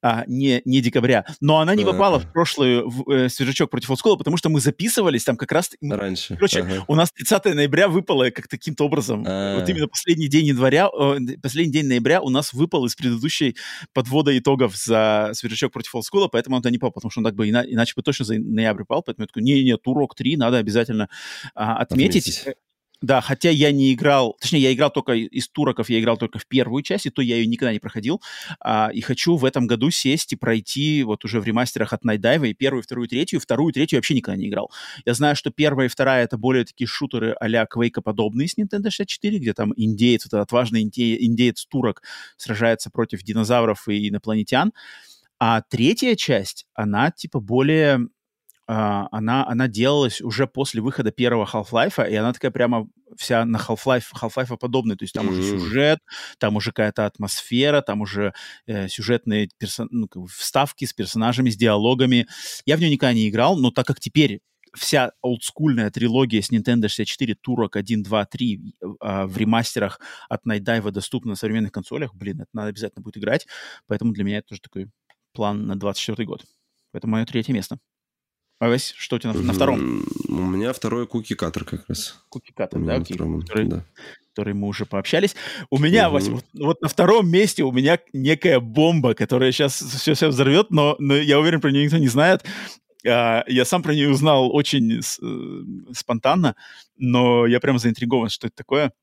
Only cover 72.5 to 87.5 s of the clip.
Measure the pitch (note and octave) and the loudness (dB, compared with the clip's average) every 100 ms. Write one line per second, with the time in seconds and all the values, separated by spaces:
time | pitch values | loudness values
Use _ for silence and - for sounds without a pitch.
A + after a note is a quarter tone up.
72.5 | A2+ G#2+ G2+ G#2 - G#2+ G#2 G2+ C3+ - | -10 -10 -8 -12 -12 -18 -8 -2 -2 -4
73.5 | - - - _ G#2 A#2 G2+ G2+ G#2 - | -18 -18 -20 _ -2 -2 -2 -2 -4 -8
74.5 | G#2 - - G2 _ _ _ _ - G#2 | -20 -16 -12 -12 _ _ _ _ -4 -4
75.5 | G#2 G#2 G2 G2+ G2 - G#2+ A2 - - | -2 -4 -4 -4 -6 -6 -6 -6 -8 -14
76.5 | _ _ _ _ - A2+ A2 A2+ A#2+ A2+ | _ _ _ _ -10 -2 -2 -2 -4 -2
77.5 | B2 F#2+ B2+ _ _ _ _ _ _ _ | -4 -4 -12 _ _ _ _ _ _ _
78.5 | _ A#2+ B2 - - - A#2+ A#2 G#2+ F2+ | _ 0 0 -2 -12 -6 -6 -4 -2 -2
79.5 | F#2+ C#3 A#2 B1+ A1+ G1+ - - D2+ F#2 | 2 2 2 -2 -4 -6 -8 -6 -4 -2
80.5 | F#2 A2+ B2 A2 A#2 A#2+ A#2 A2 G#2 E2+ | -2 -4 -4 -4 -4 -4 -6 -6 -6 -4
81.5 | E2 - E2+ - F2 - - _ - - | -6 -8 -10 -8 -8 -8 -14 _ -20 -20
82.5 | - F#2+ - E2 B2 E2+ F#2 D#2+ D#2+ E2+ | -8 -6 -4 -2 -2 -4 -6 -4 -4 -4
83.5 | G#2 A2 E2+ E2+ - - - _ - G#2 | -2 -2 -4 -8 -20 -20 -20 _ -8 -6
84.5 | G2+ G2+ G2 G#2 G2 F#2+ D#3 F#3+ - - | -4 -6 -6 -6 -6 -2 0 0 -2 -14
85.5 | - F3+ C3+ D3+ G3+ F#3 C#3+ G2 A#2+ - | -14 -4 0 4 6 4 2 -2 -4 -8
86.5 | - D3 E3 D3+ - F3 A3+ F#3 F3 G#3+ | -6 -2 0 -2 2 6 6 6 4 4